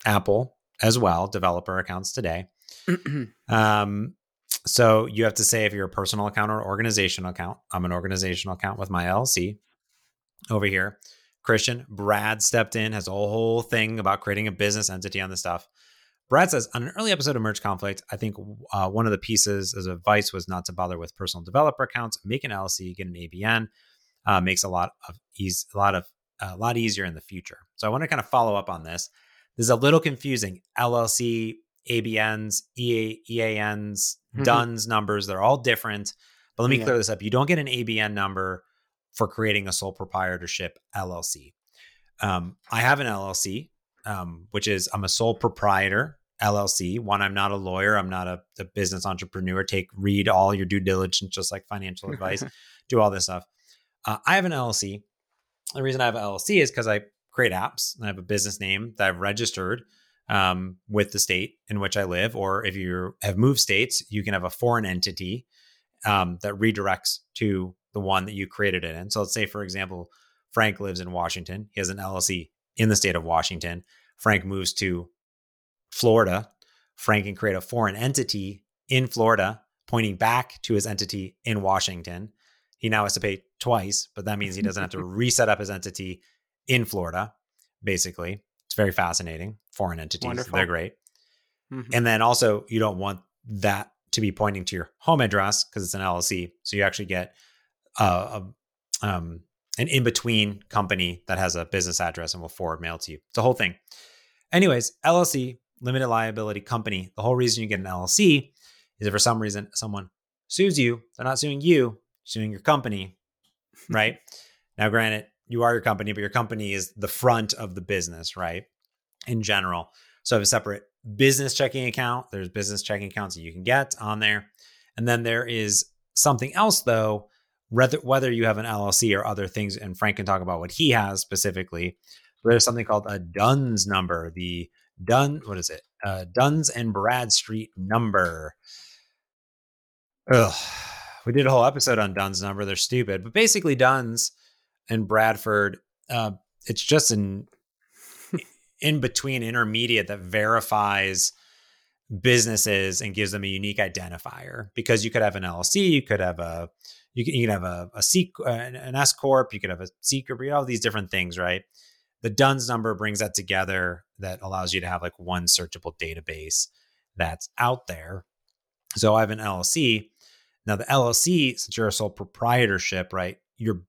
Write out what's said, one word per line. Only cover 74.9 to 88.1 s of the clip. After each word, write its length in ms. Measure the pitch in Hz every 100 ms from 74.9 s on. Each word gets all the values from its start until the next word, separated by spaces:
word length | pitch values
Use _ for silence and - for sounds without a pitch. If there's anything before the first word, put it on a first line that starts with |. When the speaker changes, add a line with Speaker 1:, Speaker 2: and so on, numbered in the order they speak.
| 87 85 _ _ _ _ _ _ _ _
Speaker 1:
Florida. 580 | - 117 113 98 92 110 _ _ _ _
Frank 300 | - - 107 98
can 80 |
create 220 | 92 107 95
a 40 |
foreign 360 | - 120 107 101
entity 680 | 127 139 123 104 95 101 _ _ -
in 180 | 131 127
Florida, 540 | 117 113 110 95 110 _ _ -
pointing 300 | 117 110 90
back 440 | 110 123 123 -
to 120 | -
his 120 | 107 110
entity 500 | 101 101 104 92 -
in 180 | 117 104
Washington. 680 | 98 95 - 90 85 87 107 _ _ _ _ _
He 100 | 113
now 160 | 110
has 100 | 101
to 60 | 98
pay 220 | 104 95 _ -
twice, 500 | 123 117 95 101 -
but 100 | -
that 140 | 98 104
means 160 | 101
he 80 | 92
doesn't 180 | 104 95
have 100 | 92
to 140 | 95
Speaker 2:
<laughs> 0 |
Speaker 1:
reset 440 | 90 98 123 123 110
up 120 | 101
his 100 | 101
entity 520 | 98 95 90 92 90 _ _ _ _ -
in 180 | 127
Florida, 500 | 110 101 85 87 107 _ _ _ _ _
basically. 600 | 101 92 92